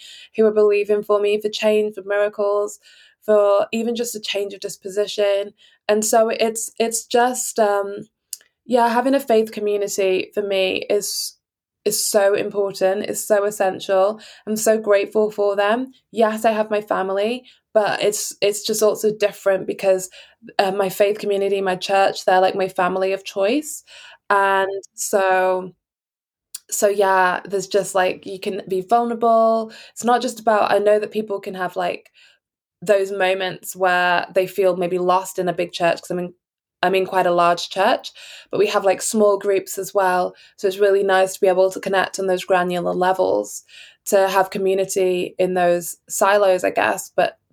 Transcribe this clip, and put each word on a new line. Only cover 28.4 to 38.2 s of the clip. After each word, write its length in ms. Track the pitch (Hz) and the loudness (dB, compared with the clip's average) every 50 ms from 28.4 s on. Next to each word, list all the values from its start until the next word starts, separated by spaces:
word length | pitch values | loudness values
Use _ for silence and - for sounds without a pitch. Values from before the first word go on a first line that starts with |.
can 220 | - 208 190 196 - | -8 -8 -8 -8 -6
be 140 | - 190 185 | -6 -6 -6
vulnerable. 920 | 180 185 233 240 240 233 233 220 233 233 226 226 226 226 226 226 220 220 - - - - _ | 0 0 2 2 2 0 -2 0 2 4 4 4 4 4 2 0 -2 -6 -12 -18 -20 -20 _
It's 100 | - - | -4 0
not 200 | 240 247 233 254 | 0 2 2 0
just 180 | 247 220 - | -4 -6 -4
about, 320 | - 233 214 202 - - - | 0 0 2 2 2 2 2
I 60 | 202 | 2
know 200 | 208 208 214 214 | 4 4 4 4
that 140 | 214 208 - | 2 -2 -4
people 260 | 214 214 214 202 196 | -6 -6 -6 -8 -8
can 160 | - 202 185 | -8 -10 -8
have, 220 | 185 185 180 - | -6 -6 -6 -4
like, 340 | 190 175 180 - - - _ _ _ _ _ _ _ _ _ _ _ _ _ _ _ 175 | -4 -4 -4 -4 -6 -12 _ _ _ _ _ _ _ _ _ _ _ _ _ _ _ 0
those 300 | 185 208 196 196 190 202 | 2 2 2 2 0 -2
moments 640 | 196 185 185 190 190 185 185 170 - - - - | 0 0 0 0 0 -2 -6 -6 -8 -12 -14 -4
where 500 | 180 190 180 180 175 180 180 175 175 - - 180 | 0 2 2 2 2 2 2 2 0 0 0 0
they 140 | 196 180 170 | 0 0 0
feel 280 | - 208 190 185 175 | 0 0 2 2 2
maybe 220 | 185 185 170 185 180 | 0 -2 -2 -2 0
lost 400 | 180 180 180 180 190 - - - | 2 2 2 2 0 -2 -6 -4
in 100 | 180 175 | -4 -2
a 40 | 165 | -2
big 180 | 175 175 170 - | -4 -6 -6 -4
church, 300 | - 175 170 - - - | -2 0 0 0 -2 -4
'cause 80 | - | -8
I'm 80 | 180 180 | -8 -8
in, 160 | 180 180 - _ _ _ _ _ _ _ _ _ - | -8 -10 -12 _ _ _ _ _ _ _ _ _ -2
I'm 120 | 180 190 | 0 2
in 120 | 190 185 | 0 0
quite 180 | 185 196 185 180 | 0 0 0 2
a 40 | 175 | 2
large 400 | 175 175 175 170 175 170 - - | 2 4 4 4 2 0 -2 -6
church, 420 | - 190 190 240 277 - - - - - | -2 0 2 2 2 0 -4 -10 -18 -20